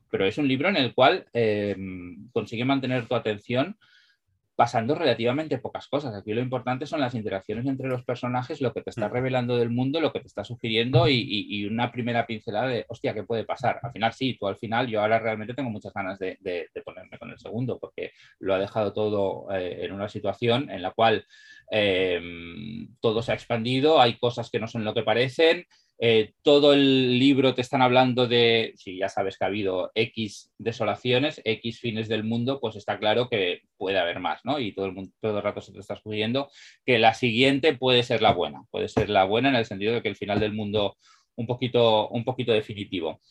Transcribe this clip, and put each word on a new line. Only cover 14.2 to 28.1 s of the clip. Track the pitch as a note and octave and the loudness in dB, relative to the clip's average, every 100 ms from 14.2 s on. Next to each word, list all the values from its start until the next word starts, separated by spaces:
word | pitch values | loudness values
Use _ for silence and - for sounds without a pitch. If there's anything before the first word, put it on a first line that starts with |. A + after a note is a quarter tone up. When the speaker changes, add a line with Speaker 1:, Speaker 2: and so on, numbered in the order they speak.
| C3 - | -4 -2
Speaker 1:
tú | G2+ | -4
al | G2+ | -4
final, | A2 A#2 B2+ | -4 -2 -2
yo | G#2+ | 0
ahora | G#2+ A2+ | 2 2
realmente | A2 G#2+ G#2+ | 0 -4 -6
tengo | B2+ C3 | -8 -8
muchas | G#2 G2+ | -8 -10
ganas | G#2 F#2 G2 | -8 -8 -6
de, | F#2 F2 | -8 -8
de, | F#2+ F2 D#2 | -6 -6 -8
de | F2+ | -12
ponerme | F2+ F2+ F#2 - | -14 -16 -18 -18
con | F#2 | -18
el | - | -16
segundo, | F2+ G#2+ B2+ F#2+ | -10 -6 -6 -6
porque | F#2+ - E2+ - - - | -10 -10 -12 -14 -20 -8
lo | F#2+ F#2+ | -2 0
ha | |
dejado | G2 A2+ G#2 | 0 -2 -2
todo, | A2 G#2+ G#2 G2 - - F#2+ | 0 0 0 -2 -2 -6 -6
eh, | F2+ F2 F2 | -4 -6 -8
en | |
una | G2 G#2 | -6 -8
situación | G#2 G2+ - A#2 A#2+ C#3+ | -6 -6 -2 0 0 -2
en | F#2 | -8
la | F2+ | -6
cual, | - A2+ G#2 - - - - - | 2 2 2 -2 -20 -20 -20 -4
eh, | G#2+ G2+ F#2 F#2 F2 F2 E2+ E2+ F2 F2 F2+ - - | 0 2 2 2 -2 -6 -12 -12 -12 -12 -12 -14 -2
todo | A#2 A2 | 0 0
se | A#2+ | -2
ha | G#2+ | -4
expandido, | - A#2+ A2+ C3 D3+ D#3 | -2 -2 0 2 6 6
hay | A#2+ - | 6 4
cosas | A#2+ A#2+ A2 | -2 -2 -6
que | A#2 | -6
no | A2 | -4
son | A#2 | -6
lo | G#2+ A2+ | -4 -2
que | |
parecen, | A2 A2 B2+ B2+ E3 F3 - _ _ - | 0 2 0 4 4 2 -4 _ _ -2
eh, | A#2 A2+ G#2+ _ | 4 4 2 _
todo | D#3 C#3+ C#3+ | 4 6 8
el | C#3+ C#3 C3 B2+ B2 | 6 6 4 4 4
libro | C#3 C3 C3 B2 | 4 6 4 2
te | |
están | B2 C3+ | 0 2
hablando | B2+ B2+ B2+ | 4 6 4